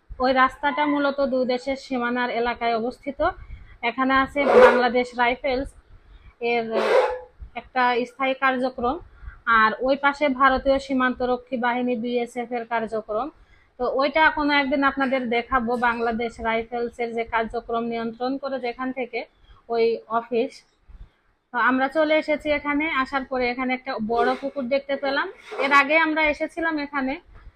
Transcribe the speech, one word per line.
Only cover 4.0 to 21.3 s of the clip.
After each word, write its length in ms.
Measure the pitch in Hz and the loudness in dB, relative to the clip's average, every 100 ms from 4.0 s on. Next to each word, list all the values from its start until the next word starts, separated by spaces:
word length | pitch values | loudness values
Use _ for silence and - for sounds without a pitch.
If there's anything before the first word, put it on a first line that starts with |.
| 262 | 2
আছে 320 | 269 262 285 262 | 2 0 0 4
বাংলাদেশ 640 | 240 254 247 247 247 247 240 | 8 8 6 2 0 -2 -2
রাইফেলস 560 | 240 247 285 254 277 - _ - - - - - | -2 0 -2 -4 -4 -12 _ -20 -20 -20 -20 -8
এর 320 | 240 240 226 226 - - - - - _ - 240 | -2 -2 0 0 4 4 2 -2 -12 _ -16 -14
একটা 400 | - 254 247 240 247 | -8 0 2 2 -2
স্থায়ী 280 | - 269 | -2 -2
কার্যক্রম, 680 | 262 269 262 254 254 240 330 - - - - - | 0 0 0 -2 -2 -2 -4 -8 -18 -18 -8 2
আর 260 | 226 220 214 | 4 4 2
ওই 160 | 254 277 | 0 2
পাশে 340 | 285 277 294 | 2 2 0
ভারতীয় 500 | 254 262 262 269 269 | 4 4 4 2 0
সীমান্তরক্ষী 800 | 269 262 254 247 247 247 - 247 | 0 0 0 0 -2 -2 -4 -4
বাহিনী 380 | 240 240 247 240 | -2 0 -2 -2
বিএসএফ 560 | 240 240 240 247 240 | -2 -2 -2 -6 -6
এর 140 | 247 226 | -6 -4
কার্যক্রম। 640 | 233 220 220 214 214 285 - _ - _ - | -4 -2 -6 -4 -4 -4 -8 _ -20 _ -4
তো 140 | 247 | -2
ওইটা 380 | 262 285 302 311 | 0 0 4 4
কোনো 240 | 302 294 | 4 2
একদিন 300 | 285 269 285 | 2 2 2
আপনাদের 460 | 277 269 269 269 247 | 2 2 0 0 0
দেখাবো, 480 | 233 233 262 226 240 | -2 0 -2 0 0
বাংলাদেশ 640 | 240 233 233 226 233 - | 0 0 -2 -2 -4 -4
রাইফেলস 600 | 226 226 226 240 240 - | -2 -2 -4 -4 -6 -4
এর 140 | 233 | -6
যে 100 | 226 | -4
কার্যক্রম 600 | 226 - 226 233 226 233 | -2 -2 -2 -4 -4 -4
নিয়ন্ত্রণ 540 | 233 233 226 226 247 277 | -2 -4 -6 -4 -4 -4
করে 220 | 277 262 | -4 -4
যেখান 320 | 240 240 262 | -6 -4 -6
থেকে 340 | 262 233 226 311 _ - - - | -6 -6 -6 -10 _ -20 -20 -4
ওই 300 | 233 233 226 - | 0 2 0 -2
অফিস। 560 | 226 226 233 262 - _ _ _ - - _ _ | -4 0 -2 -2 -6 _ _ _ -20 -20 _ _